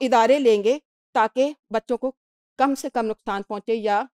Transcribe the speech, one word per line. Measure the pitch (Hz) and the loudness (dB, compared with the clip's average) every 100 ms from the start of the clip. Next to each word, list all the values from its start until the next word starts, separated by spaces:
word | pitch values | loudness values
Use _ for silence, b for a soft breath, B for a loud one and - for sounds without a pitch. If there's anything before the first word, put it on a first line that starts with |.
इदारे | 262 233 233 285 | 2 4 4 4
लेंगे | 247 208 208 294 - _ _ | 4 2 2 -2 -6 _ _
ताकि | 247 220 254 285 302 _ | -2 0 0 -2 -4 _
बच्चों | 220 - 240 | -6 -4 -6
को | 262 - _ _ _ - | -6 -10 _ _ _ -2
कम | 277 | -2
से | 269 285 | -2 -6
कम | 247 | -4
नुकसान | 220 214 - 196 | -4 -6 -8 -8
पहुँचे | - 208 - | -8 -8 -4
या | 226 208 208 262 | -2 0 -2 -4